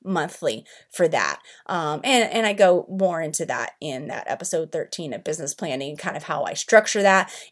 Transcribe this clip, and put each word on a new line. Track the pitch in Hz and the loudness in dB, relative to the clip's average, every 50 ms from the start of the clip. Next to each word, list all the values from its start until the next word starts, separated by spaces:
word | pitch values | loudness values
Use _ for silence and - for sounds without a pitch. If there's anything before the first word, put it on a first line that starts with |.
monthly | - 190 185 165 147 175 - - 170 139 110 - - - - - _ _ | -6 -4 -2 -2 -2 -4 -6 -4 -4 -4 -4 -4 -10 -16 -20 -20 _ _
for | - - 180 160 | 0 0 4 4
that. | 135 123 90 71 71 - _ - - - _ | 6 4 4 2 -2 -6 _ -20 -20 -18 _
Um, | - 185 170 156 151 151 151 - | -6 -4 -4 -2 -2 -4 -2 0
and, | 262 262 240 220 - | 2 2 2 2 2
and | - 226 226 | 0 0 0
I | 208 208 | 0 4
go | 208 196 180 180 170 - - | 6 6 6 6 4 2 -2
more | 190 190 190 180 170 165 | -2 0 0 0 0 -2
into | 160 151 156 - 165 | -4 -4 -4 -4 -4
that | 131 123 120 117 - - _ | -4 -4 -4 -4 -6 -10 _
in | - 156 131 131 151 | -10 -8 -8 -8 -8
that | 113 - - - | -8 -8 -8 -6
episode | - - - 175 - - 160 160 156 | -6 -6 -6 -4 -4 -4 -4 -4 -4
thirteen | - 160 - - - - 165 143 | -6 -6 -6 -6 -8 -10 -8 -8
of | 113 98 - | -10 -8 -6
business | 151 156 165 147 139 - | -6 -6 -6 -6 -8 -8
planning, | - - 156 131 131 135 143 151 | -6 -6 -6 -6 -6 -6 -8 -10
kind | - - 180 143 | -8 -8 -8 -8
of | 151 - | -8 -6
how | - 151 151 123 | -6 -4 -4 -4
I | 85 - | -4 -6
structure | - - - - 220 220 - - 208 | -6 2 6 6 6 6 6 0 2
that, | 202 196 190 190 175 - - - - - | 4 6 6 4 2 0 -8 -16 -18 -2